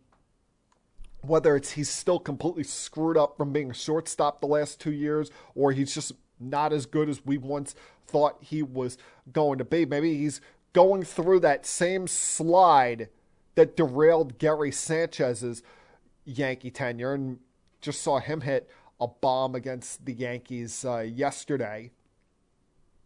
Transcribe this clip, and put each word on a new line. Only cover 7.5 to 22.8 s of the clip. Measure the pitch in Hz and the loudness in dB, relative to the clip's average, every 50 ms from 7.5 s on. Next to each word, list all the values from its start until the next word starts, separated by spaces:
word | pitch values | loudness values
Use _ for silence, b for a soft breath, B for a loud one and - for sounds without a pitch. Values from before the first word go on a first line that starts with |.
| 143 143 143 - - b b b b b b | -6 -6 -6 -8 -14 b b b b b b
thought | - - 147 147 147 - - | -2 2 2 2 2 2 -2
he | - - 156 156 | -10 -8 -4 -4
was | 151 131 127 131 127 123 123 - b b b b b 135 123 | -4 -4 -4 -4 -4 -4 -6 -10 b b b b b -6 0
going | 156 151 147 139 127 | 2 2 2 2 0
to | 123 | -2
be. | 113 156 170 170 | 0 2 2 2
Maybe | 135 143 143 151 165 160 | 2 0 0 0 0 0
he's | 143 147 151 139 - b b b b b b - | 0 -2 -4 -4 -6 b b b b b b 6
going | 185 175 190 202 196 180 | 6 8 8 6 2 0
through | 160 - - 165 175 190 185 | -4 -4 -2 2 4 4 6
that | 170 160 143 131 - | 6 4 2 2 -2
same | - - - 180 175 185 190 185 170 | -6 -4 -2 0 0 0 -2 -4 -4
slide | - - - - - - 160 165 170 185 190 175 156 139 131 123 120 113 113 - _ _ _ _ _ _ _ _ - | -4 -4 -4 -4 -4 -2 0 4 6 8 8 8 8 6 6 4 0 -4 -8 -12 _ _ _ _ _ _ _ _ 4
that | - - - - | 6 6 6 6
derailed | - 165 139 123 135 156 160 165 160 160 135 120 - | 2 0 0 2 4 6 6 6 6 2 0 -4 -2
Gary | - 156 156 151 151 143 | 0 2 2 2 0 -2
Sanchez's | 139 - - - 156 160 170 165 - - 151 127 123 107 120 123 120 113 - b b b b b b b b b _ _ _ | -4 -6 -4 -4 -2 -2 -2 -2 -2 -2 -2 -2 -2 -2 -6 -8 -8 -10 -14 b b b b b b b b b _ _ _
Yankee | - 131 117 143 131 131 123 - 127 | -12 -6 -4 -2 -2 -4 -6 -8 -12
tenure, | 120 - 139 123 120 117 120 131 139 | -10 -6 -6 -6 -6 -4 -4 -4 -4
and | 139 135 131 127 123 _ _ _ _ _ _ _ _ | -4 -4 -6 -8 -10 _ _ _ _ _ _ _ _
just | - 151 143 - | -10 -10 -8 -6
saw | - 165 147 131 | -2 0 0 0
him | 117 131 151 156 | 0 -2 -6 -6
hit | 120 139 139 127 - - b b b b b b | -2 -2 -2 -2 -2 -4 b b b b b b
a | 120 117 | -6 -6
bomb | - _ - 135 131 131 131 131 127 | -6 _ 0 0 0 2 0 -2 -4
against | 127 113 131 131 123 117 - - - 127 | -6 -8 -8 -10 -10 -10 -14 -16 -14 -12
the | 131 123 | -10 -8
Yankees, | 113 127 123 120 123 123 - 127 120 117 113 - - - | -6 -6 -6 -6 -8 -10 -10 -10 -10 -10 -10 -10 -8 -6
uh, | 131 123 117 | -4 -4 -4
yesterday. | 110 113 117 120 139 139 135 - - - 147 131 120 104 107 110 113 120 - _ _ _ _ _ _ _ _ _ _ _ _ _ _ _ _ _ | -4 -6 -4 -4 -4 -4 -4 -6 -6 -4 -4 -4 -4 -6 -8 -12 -14 -16 -20 _ _ _ _ _ _ _ _ _ _ _ _ _ _ _ _ _